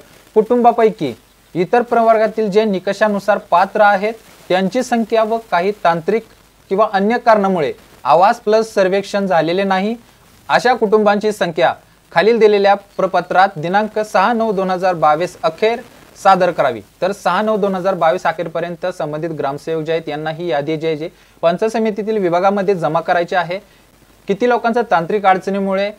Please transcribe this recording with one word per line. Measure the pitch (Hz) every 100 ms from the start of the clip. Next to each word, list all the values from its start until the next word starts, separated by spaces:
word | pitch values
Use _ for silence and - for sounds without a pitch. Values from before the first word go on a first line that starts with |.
| - - _ 214
कुटुंबापैकी | 214 240 233 233 220 - 139 110 _ _ _
इतर | 160 175 240
प्रवर्गातील | 233 233 226 220 220 220 214
जे | 202
निकषानुसार | 220 185 202 196 214 202 202 - -
पात्र | 175 196 214
आहेत, | 208 196 208 226 - - -
त्यांची | 180 190 254
संख्या | 247 233 220 226
व | 214 226 -
काही | 175 190 202
तांत्रिक | 175 170 160 220 220 _ _ _ -
किंवा | 190 214
अन्य | 196 202 240
कारणामुळे | 240 220 196 185 131 - - -
आवास | 123 160 196 233
plus | 208 220 220
सर्वेक्षण | 208 185 196 196 202 196
झालेले | 165 160 185
नाही, | 196 190 202 233 - _ _ _ -
अशा | 175 240
कुटुंबांची | 254 214 214 208 202 214
संख्या | 202 180 165 156 - _ _ _
खालील | 170 202 233
दिलेल्या | 214 202 196 202 - -
प्रपत्रात | 185 180 170 180 196 160
दिनांक | 165 196 214 214
सहा | 214 190 202
नऊ | 233 226
दोन | 190 185
हजार | 185 185
बावीस | 175 151 151 175 -
अखेर | 165 - 220 233 - - - -
सादर | 196 190 180
करावी. | 160 143 113 - -
तर | 180
सहा | 196 185 180
नऊ | 214 214
दोन | 202
हजार | 190 185
बावीस | 185 165 180 170
अखेरपर्यंत | 160 170 170 170 170 180
संबंधित | 180 156 151 165
ग्रामसेवक | 151 139 143 - 160
जे | 156
आहेत, | 165 165
यांना | 147 156
ही | 156 175
यादी | 147 143 160
जी | 160
आहे, | 151
जी | 170 _ _ -
पंचायत | 165 180 220
समितीतील | 226 220 202 208 220
विभागामध्ये | 180 170 196 202 185
जमा | 190 156 165
करायची | 160 175 175 185
आहे. | 165 190 _ _ _ _ _ _ -
किती | 196 247
लोकांचा | 240 233 233 233
तांत्रिक | 170 165 208 190
अडचणीमुळे | 185 190 196 196 190 202